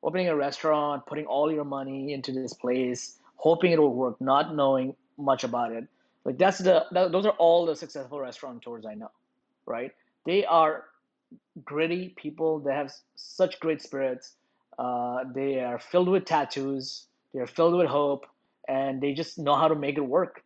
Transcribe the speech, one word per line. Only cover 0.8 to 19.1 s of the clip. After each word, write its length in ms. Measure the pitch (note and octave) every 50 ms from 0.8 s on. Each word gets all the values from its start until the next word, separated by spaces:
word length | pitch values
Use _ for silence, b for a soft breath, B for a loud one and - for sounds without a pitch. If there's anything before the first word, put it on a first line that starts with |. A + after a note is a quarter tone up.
| D3 D3 C#3+ C#3 C#3
putting 200 | - D3+ D3 D3+
all 260 | - A#2+ C#3 D3 D#3
your 120 | D#3+ D3+ D3
money 500 | C#3+ C#3 C#3 C3+ C3+ C3+ C3+ C3+ C#3+ D3
into 180 | C3+ C3 -
this 220 | C3 C3 C3 B2 B2
place, 640 | _ - B2 B2 B2+ C3 B2 B2 B2 - - b b b b b
hoping 360 | _ - D#3 E3 E3 F3 F3+
it 80 | E3+ D#3+
will 140 | D3+ C#3+ A#2+
work, 260 | B2 C3 B2+ A2 _
not 340 | C3 C3 C3+ C#3+ D#3 D#3 D#3+
knowing 400 | D3+ C#3 C3+ C3+ C3 C3 C3 C3+ _ _ _ _ -
much 260 | D3 C#3 C3+ B2+ -
about 280 | B2 A#2 A#2+ A#2+ A#2
it. 140 | A2+ A2+ A#2+ - _ _ _ _ _ _ _
Like, 140 | C#3 C3 C3
that's 220 | F3 F#3+ F#3+ -
the, 260 | F#3+ F3+ F#3 E3 - -
that, 200 | F3 F3+ F#3 F3+
those 140 | E3 F#3 G3
are 100 | G#3+ - -
all 280 | E3+ E3+ E3+ E3+ F3
the 100 | E3 D#3
successful 440 | C3+ - C#3+ - D3 C3+ B2+ C#3+ D3
restaurateurs 680 | C#3 B2 A#2+ - - C3+ B2 A#2+ - B2 A#2+ A2+ G#2+
I 100 | A2 G#2+
know, 160 | G#2+ A2 A2 _ _ _ _ _ _ _ _ _ _ _
right? 260 | - A2+ A#2 B2 C3+ - _ _ _ _ _ _
They 200 | - E3+ G3 G3+
are 400 | - E3 E3 D#3+ D#3 D#3 - - - _ _ _ _ _ _ _ _ - - _ _ _ E3+ C3+
gritty 500 | - C#3+ D3 D#3+ E3 F3 F3+ F3+ F3+ F#3 -
people. 420 | - D3+ D3+ D#3+ D#3+ D#3+ D#3 D#3
They 140 | C#3 C#3+ C3+
have 140 | D3 C#3+ C3+
s-, 140 | - - _ _ _
such 440 | - - - - - F#3 F3+ - -
great 220 | - D#3+ D#3 D3
spirits. 520 | - - - C#3 C3+ C3 B2+ B2 - - _ _ _ _ _ _ _ _ - -
Uh, 460 | B2 B2 B2 A#2+ A#2+ A#2+ B2 B2+ C3 C3 B2
they 260 | C3+ C3+ C#3 C#3 C3
are 200 | B2+ B2 A#2+ A#2
filled 300 | - - - F3+ F3+ F3+
with 160 | F#3+ F#3+ F#3
tattoos. 800 | - E3 D#3 C#3+ - - C#3+ C3+ C#3 C#3 C3+ C3 C3+ - - - _ _ _ _ _ _
They 60 | C#3
are 80 | B2 A#2
filled 280 | - - E3 E3+ E3+
with 120 | F3+ F3+ D3
hope, 380 | B2+ C#3+ D3 C#3+ C#3 C#3 - - _ _ _ _ _ _ _ -
and 320 | C3+ C3+ C3+ C#3 C3+ C3+
they 140 | C3+ C#3+